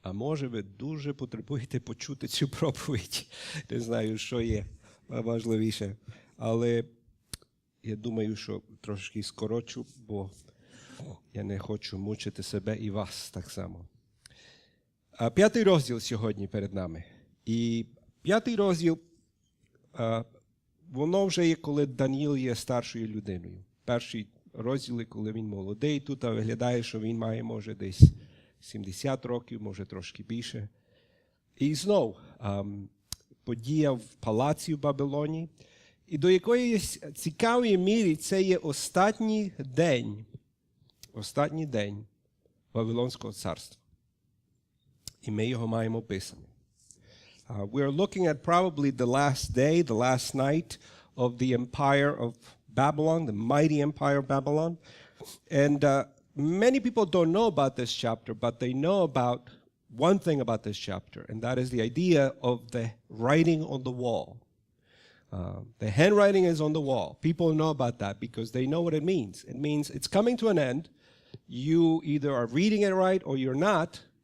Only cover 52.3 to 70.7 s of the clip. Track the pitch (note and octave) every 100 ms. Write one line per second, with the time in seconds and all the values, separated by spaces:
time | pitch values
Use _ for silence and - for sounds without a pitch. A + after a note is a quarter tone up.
52.3 | A2+ - - _ A2+ C#3+ D3 D#3 E3 D3+
53.3 | G#2 A2+ C#3+ D#3 D3+ C#3+ D3 C#3+ C#3+ C3+
54.3 | C#3 C3+ D3+ E3 E3+ - - - _ -
55.3 | - _ C#3+ C#3+ D3 D3 C#3 - _ _
56.3 | - D3 F3+ A#3 C4 A#3+ - G3 F3+ E3
57.3 | F3+ A3+ D3 C#3 C3 A#2 - A#2 A2+ -
58.3 | G#2+ A#2+ A2+ B2+ B2+ D#3 G3 E3 C3 B2
59.3 | B2 - - _ _ _ A2+ D#3 G3 E3+
60.3 | D3 A#2 A2 G#2+ G2+ - F#2 - - -
61.3 | A2 A2+ B2+ B2+ B2 A2+ A#2+ F3+ D#3+ C3+
62.3 | - B2 A#2+ A#2 A#2+ A2+ - _ G#2+ A#2
63.3 | D3+ E3 D#3+ D3+ C#3 B2+ B2 B2 G#2 -
64.3 | - _ _ _ _ _ _ - _ _
65.3 | F#2 F2+ F#2+ - _ A2 G#2 F3 G#3 G3+
66.3 | G3 F3+ D#3+ D3+ D#3 C#3 B2 D#2 - D#3
67.3 | E3 E3+ D#3 D#3 D3 B2 A#2+ G2+ G2 A#2
68.3 | - A2+ B2+ C3 D#3+ E3+ D#3 D#3 F#3+ G#2
69.3 | F#2 - B2+ D3 D3+ D3 C#3 - F#3 A3+
70.3 | B3 A3 F3+ C3